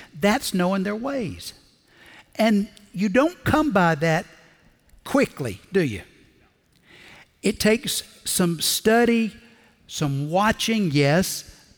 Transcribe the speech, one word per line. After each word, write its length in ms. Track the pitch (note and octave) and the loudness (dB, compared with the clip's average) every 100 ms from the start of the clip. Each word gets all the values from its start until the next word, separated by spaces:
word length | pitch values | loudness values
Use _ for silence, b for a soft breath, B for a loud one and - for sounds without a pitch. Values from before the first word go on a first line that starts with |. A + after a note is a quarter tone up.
| B D3+ | B -2
That's 320 | G3 B3 - | 0 0 -2
knowing 300 | F#3 F3+ G3 | -2 0 -2
their 140 | F#3+ G#3+ | -4 -6
ways. 580 | C4 C#4 F#3+ F2 - - _ _ B B B B B | -6 -6 -8 -10 -16 -20 _ _ B B B B B
And 340 | - A3 G#3 G#3 - - | 0 2 2 0 -10 -14
you 160 | F3 G#3 | -4 2
don't 360 | B3 D#4 F4+ | 2 2 0
come 260 | - - D4 | 0 0 2
by 240 | G3 F3 | 2 2
that 320 | D#3 E3 D#3+ - - _ _ _ _ _ _ | 2 0 -2 -4 -20 _ _ _ _ _ _
quickly, 560 | - C#4 A#3+ - B2 G2 - | -2 0 0 -4 -10 -10 -4
do 120 | F#3+ | -2
you? 180 | D3+ G2 - _ _ _ _ _ _ _ B B B B B _ | -2 -4 -12 _ _ _ _ _ _ _ B B B B B _
It 160 | G3+ G#3+ | -4 0
takes 420 | G#3+ A3+ - - - - | 0 0 -2 -8 -10 -14
some 360 | - - F3+ D#3+ | -6 0 0 0
study, 760 | - - A3+ A3+ A#3+ A#3 A3 - b b b b - | -4 0 2 4 4 2 0 -6 b b b b -14
some 440 | - D3+ C#3 D3 | -6 -4 -4 -2
watching, 600 | F3+ G#3+ - - A3+ F#3 | 0 0 0 -2 0 0
yes, 580 | C#3+ C#3 E3 F#3+ - - B B | 2 4 2 0 -6 -12 B B